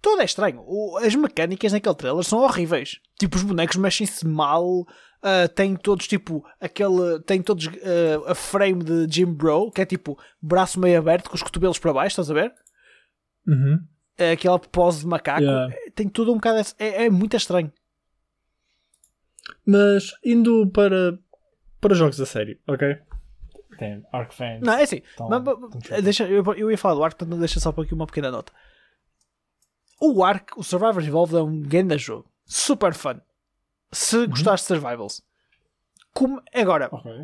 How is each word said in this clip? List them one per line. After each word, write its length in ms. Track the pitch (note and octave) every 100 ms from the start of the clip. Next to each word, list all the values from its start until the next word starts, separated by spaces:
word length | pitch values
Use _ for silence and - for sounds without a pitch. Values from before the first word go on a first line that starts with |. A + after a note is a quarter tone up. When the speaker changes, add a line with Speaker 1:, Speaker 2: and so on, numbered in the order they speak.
Speaker 1:
Tudo 200 | - G#4
é 20 |
estranho. 380 | A3 - G#3 B2 G#2
O, 300 | F#3+ G#3+ F3
as 160 | A3+
mecânicas 580 | A#3+ D4+ - E3 F#3 G#3+
naquele 220 | G#3 G3+
trailer 300 | E3 C3 D3+
são 160 | F3 A3
horríveis. 600 | C4+ D3 E3+ D#3+ C3 - _ _
Tipo, 180 | G3+ D#3+
os 60 |
bonecos 340 | G3 F3 E3 F3+
mexem-se 500 | F#3+ - G#3 - D#3+
mal, 580 | D#3 D3 D#3 F3+ F3+ F3 - _ _
ah, 260 | G3+ F#3+ F3
têm 260 | - G3 F#3+
todos, 300 | - F#3+ -
tipo, 380 | G3+ G3 D#3+ - _
aquele, 600 | E3+ - G3+ F#3 F3+ D#3+
têm 200 | D#3+ F#3+
todos, 260 | F3+ G3 D#3
ah, 640 | F#3 F#3+ F3 E3 D3+ D3+
a 20 |
frame 480 | F3 - G3+ G3 F#3
de 220 | D#3+ E3 D#3+
Jim 140 | D#3 F3+
Bro, 380 | D#3 D#3+ D3+ G#3+
que 80 | -
é 60 | F#3
tipo, 320 | F#3 - C#3+ - _
braço 380 | D#3 F3+ F#3 -
meio 200 | F3+ F3
aberto, 300 | D#3+ F3 -
com 40 | -
os 60 |
cotovelos 360 | - - F3+ E3
para 140 | E3
baixo, 280 | C3+ F3 -
estás 100 | D#3
a 40 |
ver? 180 | D#3 G#3+ _ _ _ _ _ _ _ _ _ -
Speaker 2:
Uhum. 320 | C#3+ C#3 D#3 F3 _ _ _
Speaker 1:
É 140 | E3+
aquela 260 | E3 F3+ F3+
pose 420 | - - F3 E3
de 60 | D#3
macaco. 340 | E3 - D3
Speaker 2:
Yeah. 300 | C#3+ C3+ B2+
Speaker 1:
É, 160 | B2 A4+
tem 180 | - G#3
tudo 240 | G3+ A3+
um 20 |
bocado, 260 | A#3 A3+ A3 G#3 -
é, 260 | G#3+ G3+ A#3
é 40 |
muito 260 | F#3 G#3+ A3+
estranho. 360 | - F3+ D#3 _ _ _ _ _ _ _ _ _ _ _ _ _ _ _ _ _ - -
Speaker 2:
Mas 480 | - G3+ G3+ G3+ G3 -
indo 440 | - A#3+ A#3 A3+ G#3
para, 480 | G3+ G3+ F#3 F3+ F3+ _ _ _ _ _ -
para 140 | G#3
jogos 260 | F#3 D#3 C#3
a 60 | C3
sério, 320 | A#2+ G#2+ - -
ok? 320 | C3+ C#3 C#3+ _ - - - - - - -
Tem 240 | G#2+ G#2 -
Ark 220 | B2+ A#2+
fans. 260 | - B2 A2+
Speaker 1:
Não, 140 | A3+
é 80 | A#3
assim, 180 | C#4+ E3 -
Speaker 2:
Então, 140 | - A#2
Speaker 1:
mas, 140 | A#3
mas, 320 | B3+ A#3+ B3 C3+
Speaker 2:
então, 260 | A#2 G3+
Speaker 1:
deixa, 220 | G3 G3 G3+
eu, 160 | G3+ F#3+
eu 160 | G3+ G#3+
ia 60 | G#3+
falar 160 | G3+
do 100 | D3+
Ark, 120 | D#3+ -
portanto 220 | E3 E3+
deixa 200 | E3+ -
só 120 | E3+
por 120 | D#3
aqui 100 | D#3
uma 120 | D#3+ D#3
pequena 240 | - C#3
nota. 220 | B2 - _ _ _ _ _ _ _ _ _ _ _ _ _ _ _
O 220 | D#4 A#3
Ark, 340 | F3+ F#3+ - -
o 40 |
Survivors 420 | F#3 F3+ A3 G3 D#3
Evolved 300 | D3 E3+ E3
é 60 |
um 180 | D#3 D#3
grande 360 | C#3+ E3 F#3 D3
jogo. 320 | - A2+ - _
Super 480 | _ - - C#4+ G3
fun. 280 | D#3 C#3+ B2 _ _ _ _ _ _ _
Se 240 | - - A3+
Speaker 2:
Uhum. 100 | A#3+
Speaker 1:
gostaste 360 | B2 F3 F#3+ -
de 140 | E3+
survivals. 420 | C#3+ A#2+ G#2 - _ _ _ _ _ _ _ _ _
Como, 300 | - C4 C4+ _
agora, 360 | B3 G3+ D#3+ B2+
Speaker 2:
Ok. 180 | - A#2+ A2+